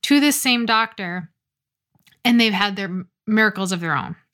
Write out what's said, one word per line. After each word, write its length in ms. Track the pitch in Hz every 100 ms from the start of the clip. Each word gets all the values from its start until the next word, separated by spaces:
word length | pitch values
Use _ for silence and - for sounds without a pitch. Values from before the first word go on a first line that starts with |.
to 160 | - 285
this 220 | 285 277
same 240 | 262 240 233
doctor, 640 | 220 226 - 185 180 165 _ _ _ _ _ _ _ _ _ 240
and 140 | 240
they've 140 | 226
had 220 | 190 202 196
their 120 | 196
m-, 200 | 185 180 _ -
miracles 440 | 214 220 202 190
of 100 | 185
their 140 | 170 143
own. 200 | - 165 _